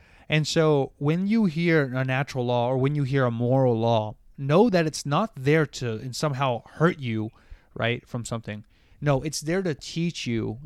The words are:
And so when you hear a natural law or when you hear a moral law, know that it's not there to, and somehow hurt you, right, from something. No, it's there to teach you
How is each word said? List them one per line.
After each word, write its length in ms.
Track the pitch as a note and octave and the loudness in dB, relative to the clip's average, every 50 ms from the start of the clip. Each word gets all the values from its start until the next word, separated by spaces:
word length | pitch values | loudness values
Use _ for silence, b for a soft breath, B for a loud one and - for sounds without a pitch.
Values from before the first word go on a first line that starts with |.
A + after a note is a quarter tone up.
| b b b b b b | b b b b b b
And 180 | D3+ D#3 D3 | 0 0 0
so 460 | - - E3 D#3+ D#3 D3+ C#3 C3+ - - - | 2 2 2 4 4 4 2 2 -2 -4 -4
when 280 | C#3+ D3 D#3+ F3+ F#3+ | -2 0 0 0 0
you 200 | G3+ A3 A3+ A3 | 0 2 2 2
hear 360 | F3+ C#3+ E3 E3+ E3+ E3 D#3 C#3 B2+ B2+ | 2 0 0 2 4 4 4 2 2 0
a 100 | C3 C3 | -2 -2
natural 420 | C3 C3 C3 C#3+ - - C3 A#2+ | 0 0 -2 -2 -2 -4 -4 -2
law 220 | A#2+ B2 A#2+ A#2+ B2 | 0 0 0 0 0
or 100 | C3 C3 | 0 2
when 160 | C3 C#3 D3 | 0 0 0
you 80 | D3 | 0
hear 220 | C#3+ B2 C#3 C#3 C3 | 0 0 0 2 2
a 40 | A#2+ | 2
moral 480 | A#2 A2+ A#2+ A#2+ C3 C3+ C3 B2 A#2 A2+ | 0 0 0 2 2 4 4 4 2 2
law, 360 | A2+ A#2 A#2 A2 G#2+ G#2+ - - _ - - - | 2 2 2 2 0 -2 -8 -14 _ -20 -14 -8
know 320 | C#3 C3+ D3+ F3+ A3+ B3 | 0 4 4 6 6 6
that 160 | F#3 F3 E3 | 4 2 2
it's 180 | D#3 - - - | 0 -4 -6 -4
not 280 | C#3+ C#3+ E3+ A3 - - | -2 -2 -2 -2 -2 -6
there 300 | C#3 B2+ C#3+ D3+ D#3+ D3+ | -2 0 2 4 4 2
to, 260 | - - - C3 A#2 A2 | 0 -4 -6 -6 -6 -6
and 180 | G#2+ B2+ C3 A#2 | -6 -8 -10 -6
somehow 460 | - - D3+ C3+ B2+ C#3 C3+ A#2+ - - | -4 -4 -2 -2 0 -2 -2 -2 -4 -8
hurt 320 | - - - D3+ F3 E3+ D#3+ | -8 -2 2 2 2 2 0
you, 320 | C3+ A#2+ A2 A2 G#2+ A2+ - b b b b b b b b | -4 -4 -4 -4 -4 -6 -10 b b b b b b b b
right, 320 | - A2+ A#2 A#2+ B2 - - | -4 -2 -2 -2 -4 -6 -8
from 160 | - A#2+ A2 | -10 -8 -8
something. 400 | - B2 A2+ - A2+ G#2+ G#2+ - _ b b b b b b | -6 -8 -8 -8 -10 -12 -12 -14 _ b b b b b b
No, 200 | C#3+ D3 C#3 C3 | 0 0 0 0
it's 180 | C3+ D#3 C#3 - | -2 -4 -8 -6
there 200 | D3 D3+ E3+ G3 | -6 -4 -4 -2
to 120 | F#3+ F3 C#3 | -2 -4 -6
teach 520 | - - - - D#3+ E3+ F3 D#3+ - - | -8 -10 -10 -6 -4 -4 -4 -4 -6 -6
you 320 | B2 A#2 A2+ G#2+ A2 A2 B2 D3 | -4 -4 -2 -4 -4 -8 -10 -12